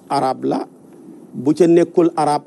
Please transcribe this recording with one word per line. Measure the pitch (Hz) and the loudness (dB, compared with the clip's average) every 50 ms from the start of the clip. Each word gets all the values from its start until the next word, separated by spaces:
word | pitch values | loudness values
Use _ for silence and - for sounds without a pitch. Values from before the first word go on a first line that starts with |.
| - | -8
arab | - 147 139 139 131 127 123 131 | -6 -4 -4 -2 -4 -4 -4 -6
la. | 135 139 - - - - - - - - - - - - - - - - | -6 -6 -6 -8 -10 -16 -20 -20 -20 -20 -20 -20 -20 -20 -20 -20 -16 -14
Bu | - 123 143 147 | -4 -2 -2 2
ca | - 180 | 2 4
nekkul | 165 170 170 170 170 - 180 165 170 - | 4 4 4 2 2 0 0 0 2 0
arab | 160 151 147 147 143 - | 0 -2 -2 -2 -4 -4